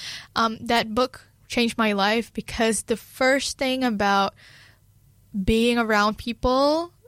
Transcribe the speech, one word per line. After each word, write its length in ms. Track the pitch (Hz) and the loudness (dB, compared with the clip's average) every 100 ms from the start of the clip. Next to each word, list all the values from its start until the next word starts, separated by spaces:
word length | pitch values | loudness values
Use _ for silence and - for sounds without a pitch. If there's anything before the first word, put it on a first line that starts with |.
| - - - - | -14 -14 -10 -2
Um, 240 | 226 220 | -2 -2
that 320 | 233 233 226 | -2 -2 0
book 280 | 214 262 - - _ - | -2 -2 -4 -20 _ -8
changed 320 | - 233 - | -2 -2 0
my 140 | 220 | 0
life 380 | 202 196 226 220 | 2 2 0 -4
because 520 | - - - 226 208 | -10 -10 -2 0 0
the 140 | - 220 | -2 -6
first 600 | - - 262 269 - - | -6 -2 2 2 -2 -4
thing 260 | 262 262 | -4 0
about 520 | 254 208 202 196 196 - - - - _ _ _ _ _ _ | -2 0 0 2 0 -4 -20 -20 -20 _ _ _ _ _ _
being 460 | 214 185 226 233 240 | -6 0 2 4 2
around 400 | 220 214 208 208 | 2 2 2 -2
people, 760 | - 226 247 254 285 311 349 _ | -8 -4 0 2 2 2 -2 _